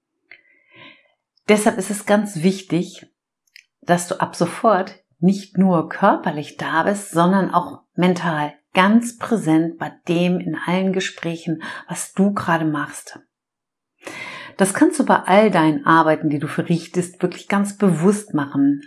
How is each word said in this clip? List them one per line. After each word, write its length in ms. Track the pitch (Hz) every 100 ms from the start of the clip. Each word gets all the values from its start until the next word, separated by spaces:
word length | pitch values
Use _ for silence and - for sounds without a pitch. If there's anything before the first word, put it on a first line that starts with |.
| _ _ _ 1017 1017 988 _ _ - _ _ _ _ _ -
Deshalb 300 | 208 220 220
ist 100 | 190
es 160 | 202 -
ganz 380 | 208 208 156
wichtig, 640 | 175 190 - 143 110 - - _ _ _ _ _ _ _
dass 260 | - 175 -
du 140 | -
ab 140 | 170 -
sofort 680 | 170 - 226 190 190 - _ _
nicht 400 | 175 196 - -
nur 320 | 190 175 156
körperlich 680 | - 196 320 - 151 147 -
da 260 | - 160
bist, 260 | 165 202 -
sondern 420 | 165 175 196 180
auch 280 | 165 - - _ -
mental 580 | 180 180 175 151 147 - _ 190
ganz 420 | 185 226 233 -
präsent 640 | - 220 156 160 165 -
bei 120 | 151 - -
dem 320 | 170 180 180
in 160 | 180 156
allen 380 | - 180 190
Gesprächen, 720 | 185 185 - 165 165 - 160 - - -
was 260 | 170 -
du 200 | - 196
gerade 320 | 202 - 165 160
machst. 540 | 151 - - - - _ _ _ _ _ _ _ _ - - - - - -
Das 180 | 196 -
kannst 240 | 320 359
du 60 | 202
bei 180 | 196
all 260 | - 190 220
deinen 360 | 175 156 151 143
Arbeiten, 440 | 165 156 156 156
die 100 | 143
du 80 | 151
verrichtest, 760 | - 170 165 - 180 180 -
wirklich 260 | 180 - -
ganz 300 | 202 202 -
bewusst 580 | 202 156 180 208 - -
machen. 460 | 143 - 139 143